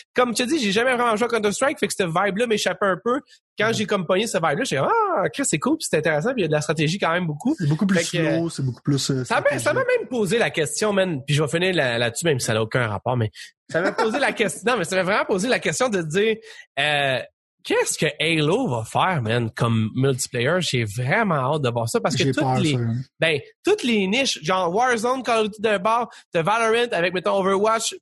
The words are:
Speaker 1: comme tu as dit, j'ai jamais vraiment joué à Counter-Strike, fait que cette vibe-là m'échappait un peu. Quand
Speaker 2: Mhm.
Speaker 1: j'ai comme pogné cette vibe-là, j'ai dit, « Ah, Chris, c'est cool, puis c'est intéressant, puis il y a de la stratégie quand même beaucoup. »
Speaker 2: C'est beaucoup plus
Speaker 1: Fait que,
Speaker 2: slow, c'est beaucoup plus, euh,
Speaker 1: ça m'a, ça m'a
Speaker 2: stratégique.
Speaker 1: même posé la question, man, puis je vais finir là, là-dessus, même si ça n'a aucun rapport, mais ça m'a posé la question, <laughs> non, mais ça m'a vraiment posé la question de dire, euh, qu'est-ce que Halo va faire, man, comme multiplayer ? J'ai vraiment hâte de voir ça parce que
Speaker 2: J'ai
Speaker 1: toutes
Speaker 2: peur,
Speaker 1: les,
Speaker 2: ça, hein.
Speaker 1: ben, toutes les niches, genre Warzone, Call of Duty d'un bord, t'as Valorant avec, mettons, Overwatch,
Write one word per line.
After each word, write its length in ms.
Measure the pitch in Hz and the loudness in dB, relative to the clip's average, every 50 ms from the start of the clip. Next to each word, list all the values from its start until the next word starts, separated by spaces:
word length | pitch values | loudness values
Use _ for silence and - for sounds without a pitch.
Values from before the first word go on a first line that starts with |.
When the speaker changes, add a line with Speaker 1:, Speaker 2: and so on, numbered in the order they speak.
| - _ - | -14 _ 0
Speaker 1:
comme 180 | 247 254 240 208 | 0 2 2 2
tu 80 | - | -2
as 40 | 254 | -2
dit, 100 | 233 330 311 | 0 0 0
j'ai 120 | 226 202 | 0 0
jamais 240 | 185 220 240 262 247 | 2 2 2 2 2
vraiment 200 | 233 247 233 214 | 2 2 2 2
joué 100 | 208 240 | 0 0
à 20 | 226 | 0
Counter-Strike, 480 | 233 220 202 208 196 - 262 294 302 - | 0 0 0 0 0 0 0 0 0 0
fait 80 | - | -2
que 60 | - - | -2 0
cette 120 | - 190 165 | -2 -2 0
vibe-là 380 | 160 180 202 202 180 208 247 | 0 0 0 0 0 0 0
m'échappait 380 | 233 214 202 - 196 175 - 208 | 0 0 0 0 -2 -2 0 0
un 100 | 196 180 175 - | 0 0 0 0
peu. 160 | 233 247 285 - _ - - _ _ _ - | -2 -2 -2 -4 _ -18 -20 _ _ _ -2
Quand 80 | 208 | 0
Speaker 2:
Mhm. 60 | 226 226 | 0 0
Speaker 1:
j'ai 120 | - 214 | 0 0
comme 200 | 170 214 196 170 | 0 0 0 0
pogné 180 | - 185 190 233 | 0 0 0 0
cette 160 | 220 208 180 165 | 0 -2 0 0
vibe-là, 200 | 156 143 208 269 | 0 0 0 -2
j'ai 140 | - 151 | 0 0
dit, « 60 | 131 147 - 440 466 427 392 339 | 0 0 2 2 2 2 0 0
Ah, 120 | 220 175 156 - | 0 -2 -2 -2
Chris, 100 | - 269 | -2 -2
c'est 140 | - 165 143 | -2 0 0
cool, 180 | - 247 320 | 0 0 0
puis 100 | 311 - - | -2 -2 -2
c'est 80 | - | 0
intéressant, 320 | 156 143 165 151 147 160 247 269 | 0 2 2 0 0 0 0 0
puis 80 | 240 | -2
il 20 | 170 | 0
y 20 | |
a 20 | |
de 60 | 156 151 | 0 0
la 80 | 151 | 0
stratégie 360 | - - 156 160 151 151 180 202 | 0 0 0 0 0 0 0 0
quand 120 | 190 165 | 0 0
même 140 | 165 180 180 | 0 0 -2
beaucoup. » 280 | 160 147 147 - 254 320 - | -4 -4 -4 -2 -2 -2 0
Speaker 2:
C'est 80 | 160 | 0
beaucoup 180 | 143 156 156 214 | 0 0 2 2
plus 120 | 190 196 170 | 2 2 0
Speaker 1:
Fait 180 | 165 - 175 | 0 0 0
que, 180 | 175 156 147 160 | 0 0 0 0
Speaker 2:
slow, 140 | 165 170 165 | 0 0 -2
c'est 140 | - - 135 | -4 -4 -4
beaucoup 180 | 127 117 - - | -4 -4 -4 -2
plus, 280 | 143 143 135 - - | -2 0 0 0 0
euh, 120 | 139 127 123 | -2 -2 -2
Speaker 1:
ça 160 | - 226 294 | 0 0 0
m'a, 80 | - 571 571 - | 2 0 0 0
ça 140 | - 587 - | 0 0 0
m'a 80 | 508 | 0
Speaker 2:
stratégique. 180 | 523 494 508 466 | 0 0 0 0
Speaker 1:
même 80 | - - | -2 -2
posé 280 | 254 233 208 156 214 | -2 -2 0 2 2
la 120 | 233 196 147 | 2 2 0
question, 420 | - 170 151 143 - - 214 214 202 | 0 0 -2 -2 -2 -2 -2 0 2
man, 280 | 190 190 185 160 131 - | 2 2 2 0 -4 -2
puis 100 | - 147 | 0 0
je 80 | 147 156 | 0 0
vais 60 | 147 | 0
finir 240 | 170 170 180 185 185 | 0 0 0 0 2
là, 220 | 160 135 123 117 | 2 2 2 2
là-dessus, 280 | 117 120 117 - - 165 | 0 0 0 -2 0 0
même 140 | 170 139 120 | 0 0 0
si 60 | - | 0
ça 60 | - 110 | 0 0
n'a 80 | 110 | 0
aucun 260 | 113 107 - 131 120 | 0 0 0 0 0
rapport, 300 | 107 101 98 - 120 127 | 0 -2 -4 -2 -2 0
mais 140 | 123 110 104 - - - - - _ _ - | 0 0 -2 -4 -8 -18 -20 -20 _ _ -4
ça 120 | - 165 | -2 -2
m'a 100 | 185 202 | 0 0
posé 260 | - - 233 220 226 285 | 0 0 0 0 0 0
la 120 | 269 214 | 0 0
question, 300 | - - 214 185 - - 185 | 0 0 -2 -2 -2 -4 -2
<laughs> 60 | 226 | 0
non, 60 | 254 | 0
mais 80 | 214 165 | 0 0
ça 100 | - 190 | 0 0
m'a 80 | 190 175 | 0 0
vraiment 220 | 180 208 262 294 | 2 2 0 0
posé 220 | - 220 180 202 | 0 0 0 2
la 120 | 262 226 185 | 2 0 0
question 300 | - 180 160 - 254 254 | 0 0 0 0 0 0
de 120 | 202 185 165 | 0 0 -2
dire, 320 | 151 151 196 214 226 220 220 - - - - - _ - 139 | 0 0 2 2 2 0 -2 -6 -16 -20 -20 -20 _ -4 -2
euh, 400 | 143 151 147 143 143 135 131 113 - - _ _ _ _ _ _ - | 0 2 2 2 2 2 0 -2 -4 -8 _ _ _ _ _ _ -4
qu'est-ce 300 | - 381 494 427 - - | 0 0 2 2 0 0
que 80 | - 175 147 - - | -2 -2 -2 0 0
Halo 480 | 151 165 165 156 151 147 190 254 269 175 | 0 0 2 2 2 2 2 0 0 0
va 160 | 123 113 110 | -2 -4 -4
faire, 360 | - - 123 156 185 180 143 | -2 0 0 2 2 0 0
man, 300 | 113 107 117 120 117 110 | 0 0 0 0 0 -2
comme 400 | - - 127 117 113 110 110 107 - | -2 0 0 2 2 2 0 0 0
multiplayer ? 680 | 127 131 139 131 123 - - - 120 117 143 175 185 | 0 0 2 0 0 -4 -6 -4 -2 0 0 0 0
J'ai 240 | 165 - - 123 113 | 0 0 -2 -2 -2
vraiment 720 | 101 98 120 117 131 180 226 226 190 160 139 127 131 156 | -2 -4 -4 -2 0 0 0 2 0 0 0 0 0 0
hâte 80 | 156 135 | 0 0
de 60 | 120 | 0
voir 200 | 117 117 120 120 | 0 -2 -2 -2
ça 100 | - 226 | -2 0
parce 160 | 196 175 139 | 0 0 0
que 80 | 127 165 | 0 0
Speaker 2:
J'ai 80 | 135 | 0
Speaker 1:
toutes 100 | 131 294 | 2 0
Speaker 2:
peur, 180 | - 131 - - | 0 0 0 0
Speaker 1:
les, 120 | 180 156 | 2 0
Speaker 2:
ça, 60 | 135 120 | 0 0
hein. 160 | 117 113 113 127 131 - _ - | 0 -2 -2 -4 -6 -8 _ -2
Speaker 1:
ben, 220 | 160 165 156 135 - - - _ - | 0 0 0 -2 -4 -10 -14 _ 0
toutes 180 | 349 415 415 - | 0 0 2 2
les 240 | 240 226 208 190 | 2 2 2 2
niches, 320 | 185 214 269 269 - - - | 2 2 0 0 0 -2 -4
genre 320 | 151 170 185 185 180 170 175 | -2 -2 0 0 0 0 0
Warzone, 480 | 226 247 254 240 220 214 247 262 262 | 0 2 2 0 0 0 -2 -2 -2
Call 180 | 220 247 226 226 | -2 0 0 0
of 80 | 214 208 | 0 -2
Duty 120 | 214 208 | -2 -2
d'un 160 | 208 220 208 | -2 0 0
bord, 320 | 190 185 220 226 240 240 233 - - - _ | 0 0 0 0 0 -2 -4 -10 -16 -12 _
t'as 120 | - 165 156 | -2 -2 0
Valorant 440 | 196 214 233 226 220 220 233 240 233 - | 0 0 2 2 2 2 2 0 0 0
avec, 200 | 170 175 185 180 | 0 0 0 0
mettons, 200 | 180 156 208 202 | -2 -2 0 0
Overwatch, 560 | 196 180 190 196 190 208 220 220 226 220 - - - | 2 2 2 2 2 2 2 0 0 -2 -4 -8 -10